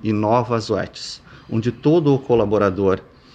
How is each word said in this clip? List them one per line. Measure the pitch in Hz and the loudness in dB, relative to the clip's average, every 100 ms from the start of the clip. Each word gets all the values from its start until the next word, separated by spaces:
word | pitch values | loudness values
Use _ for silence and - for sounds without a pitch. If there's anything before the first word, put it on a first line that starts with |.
Inova | 107 107 107 120 117 117 | -4 -2 2 0 0 -4
Zoetis, | 104 95 - - - - - - - | -2 -4 -4 -12 -16 -16 -20 -20 -6
onde | 113 117 | -4 -4
todo | 113 147 170 143 | -2 2 2 2
o | 135 | 0
colaborador, | - 117 101 104 101 92 98 95 - - - | 2 0 2 2 2 2 0 0 -4 -20 -20